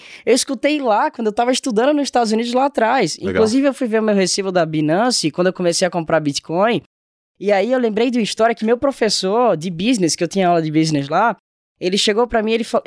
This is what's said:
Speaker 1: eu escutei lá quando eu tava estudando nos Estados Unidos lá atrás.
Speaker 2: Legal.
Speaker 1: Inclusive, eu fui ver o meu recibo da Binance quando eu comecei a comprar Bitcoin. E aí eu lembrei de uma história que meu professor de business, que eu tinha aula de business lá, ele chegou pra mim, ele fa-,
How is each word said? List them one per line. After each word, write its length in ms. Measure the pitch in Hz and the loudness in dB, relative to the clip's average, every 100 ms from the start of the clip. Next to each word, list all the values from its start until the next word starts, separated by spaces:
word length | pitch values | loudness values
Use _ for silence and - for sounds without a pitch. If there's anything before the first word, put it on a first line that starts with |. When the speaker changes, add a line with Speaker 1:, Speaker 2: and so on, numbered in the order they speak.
| - - - | -8 -8 0
Speaker 1:
eu 80 | |
escutei 460 | 247 - 254 285 302 | 0 0 -2 -2 0
lá 300 | 262 208 302 | 0 0 0
quando 160 | - 214 | -2 -4
eu 60 | |
tava 180 | 208 240 | 0 0
estudando 420 | 254 277 214 262 | 0 0 0 2
nos 100 | 294 269 | 2 0
Estados 240 | 254 226 | 0 0
Unidos 220 | 220 240 | 0 0
lá 120 | 247 277 | 0 0
atrás. 520 | 247 220 262 170 - | 0 0 2 0 -2
Speaker 2:
Legal. 160 | 196 | -2
Speaker 1:
Inclusive, 340 | 190 220 262 285 | 2 2 2 0
eu 60 | |
fui 120 | 247 247 | 0 -2
ver 120 | 220 | 0
o 40 | |
meu 120 | 220 202 | 2 2
recibo 360 | 180 - 190 | 0 -2 -2
da 140 | 180 160 | 0 0
Binance 640 | 156 151 170 247 240 156 | 0 0 2 0 0 -2
quando 180 | - 180 | 0 -2
eu 60 | |
comecei 320 | 180 175 170 180 | 0 -2 0 -2
a 40 | |
comprar 280 | 180 165 165 | -2 -2 0
Bitcoin. 600 | 151 139 - 160 214 196 - _ _ _ _ - | 0 -6 -6 -2 0 0 -6 _ _ _ _ -6
E 120 | 196 | 0
aí 200 | 202 214 | 0 2
eu 60 | 262 | 0
lembrei 320 | 233 208 247 | 0 0 0
de 80 | 240 | 0
uma 60 | |
história 320 | 202 - 226 226 | -2 0 0 0
que 100 | 220 | 0
meu 120 | 240 | 0
professor 760 | 277 254 220 - 185 220 247 165 | 0 0 -2 0 -2 0 2 0
de 140 | 175 | -4
business, 460 | 165 214 240 170 - | -4 0 2 0 0
que 80 | |
eu 40 | 170 | -2
tinha 200 | 196 180 | 0 2
aula 140 | 175 | 2
de 100 | 156 | 0
business 360 | 151 160 147 139 | 0 0 0 -2
lá, 280 | 165 233 190 _ _ _ - | 0 0 -2 _ _ _ -8
ele 180 | 180 196 | -4 -2
chegou 260 | - 208 240 | 0 0 0
pra 160 | 233 | 0
mim, 120 | 214 | 0
ele 100 | 226 | -2
fa-, 180 | 233 226 | -2 -4